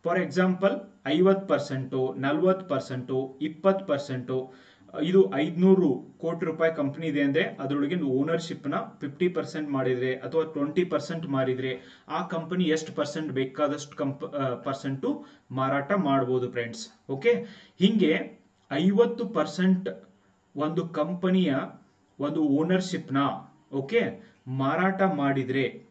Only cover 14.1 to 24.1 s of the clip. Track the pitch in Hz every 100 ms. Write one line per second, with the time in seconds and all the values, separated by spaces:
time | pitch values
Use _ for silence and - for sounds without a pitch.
14.1 | 127 160 147 131 120 139 135 139 135 254
15.1 | 302 - - _ 127 131 139 139 202 147
16.1 | 135 127 127 123 120 117 - - _ -
17.1 | 135 233 226 - - - _ 196 220 160
18.1 | 170 - - _ _ _ 147 185 208 233
19.1 | - 214 160 147 - 185 180 - - -
20.1 | _ _ _ _ 139 156 170 - 151 165
21.1 | 180 185 190 175 131 - - _ _ _
22.1 | - 143 160 151 139 165 185 - 160 -
23.1 | 135 139 107 - _ _ 139 131 233 -